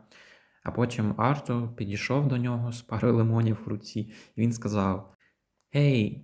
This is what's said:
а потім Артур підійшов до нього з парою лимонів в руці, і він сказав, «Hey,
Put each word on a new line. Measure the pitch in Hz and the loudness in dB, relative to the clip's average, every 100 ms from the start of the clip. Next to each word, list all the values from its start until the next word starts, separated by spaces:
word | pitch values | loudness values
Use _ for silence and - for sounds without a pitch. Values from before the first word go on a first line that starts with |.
| - - - - _ _ | -12 -20 -20 -20 _ _
а | - | -8
потім | - 120 - 107 104 | -2 -2 0 -2 2
Артур | 117 147 - 120 117 120 | 2 0 -2 -4 -4 -6
підійшов | 101 101 - 131 143 | -6 -4 -2 0 2
до | 123 | 0
нього | 123 120 120 | 0 -2 -4
з | 113 | -6
парою | - 110 - 117 | -6 0 2 4
лимонів | 110 113 113 107 | 4 4 2 0
в | - | -4
руці, | 107 - 110 107 - - - | -8 -6 -8 -8 -12 -14 -2
і | |
він | 117 | 0
сказав, | 117 113 104 98 95 - _ _ _ _ _ _ | 0 -2 0 0 -2 -6 _ _ _ _ _ _
«Hey, | 143 143 127 107 - | 2 4 4 2 -2